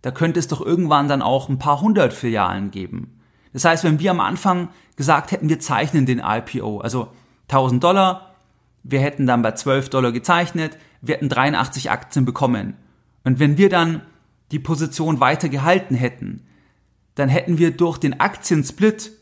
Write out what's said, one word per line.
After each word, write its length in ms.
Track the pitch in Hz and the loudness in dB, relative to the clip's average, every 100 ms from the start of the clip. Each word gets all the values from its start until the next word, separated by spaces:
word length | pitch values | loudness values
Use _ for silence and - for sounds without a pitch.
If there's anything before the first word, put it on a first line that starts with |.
da 100 | 127 | -8
könnte 280 | 127 165 170 | -2 0 0
es 80 | - | -2
doch 140 | - | -6
irgendwann 480 | - 170 165 151 143 | 0 0 2 2 2
dann 120 | 139 | 0
auch 280 | - 135 - | 0 -2 -2
ein 100 | 131 | -2
paar 220 | 147 143 | 0 0
hundert 320 | 208 202 131 | 2 4 2
Filialen 580 | - 120 110 90 95 98 | 0 -4 0 0 -2 -8
geben. 480 | 98 92 90 87 _ _ _ _ | -8 -10 -10 -12 _ _ _ _
Das 140 | 135 170 | 0 2
heißt, 180 | 165 | 4
wenn 160 | 170 151 | 2 2
wir 120 | 190 | 2
am 100 | 175 | 0
Anfang 480 | 95 180 196 180 170 - _ - | -2 0 0 0 -4 -12 _ -4
gesagt 380 | 139 151 - | 2 2 0
hätten, 160 | 190 151 | -4 -2
wir 100 | 160 | -2
zeichnen 460 | - 120 147 160 131 | 0 -2 2 2 2
den 140 | 120 | 0
I 200 | - 110 | -2 -4
P 220 | 117 127 | -4 -8
O, 180 | 110 104 | -6 -6
also 300 | 113 123 - - _ _ - | -6 -6 -6 -14 _ _ -2
tausend 340 | 139 131 123 | 0 2 2
Dollar, 500 | 175 196 190 180 - _ _ _ _ _ | 4 4 2 -2 -12 _ _ _ _ _
wir 180 | 127 135 | -4 -2
hätten 260 | 143 143 131 | -2 0 2
dann 140 | 120 | 2
bei 100 | 113 | 0
zwölf 380 | 110 139 135 135 | -2 0 0 0
Dollar 240 | 135 123 | 0 0
gezeichnet, 640 | 120 - 175 175 170 156 - _ _ | -2 0 0 0 -4 -6 -8 _ _
wir 140 | 123 - | -6 -2
hätten 120 | 143 | -2
dreiundachtzig 640 | 127 139 90 117 135 135 | 0 2 0 -2 -4 -6
Aktien 320 | - - 143 | -6 -4 -2
bekommen. 520 | 127 123 135 113 95 - _ _ _ _ - | 0 0 0 0 -4 -12 _ _ _ _ -2
Und 140 | 127 | 2
wenn 180 | 147 147 | 2 4
wir 100 | 196 | 4
dann 360 | 180 165 156 - _ _ _ _ | 4 0 -2 -10 _ _ _ _
die 80 | 147 | -8
Position 600 | 131 156 160 - 160 151 | -4 -4 -4 -4 -2 2
weiter 300 | 131 156 160 | 2 2 -2
gehalten 460 | 135 151 190 190 127 | -2 2 2 2 -2
hätten, 520 | 127 - 95 - _ _ _ _ _ _ _ - | -2 -4 -12 -12 _ _ _ _ _ _ _ -2
dann 120 | 139 | 0
hätten 300 | 147 - 165 | 2 0 2
wir 140 | 165 | 2
durch 260 | - 170 139 | 2 0 0
den 240 | 147 - | -4 0
Aktiensplit 920 | 196 - - 160 139 - 214 214 - - | -2 -2 -2 0 0 2 0 0 -14 -18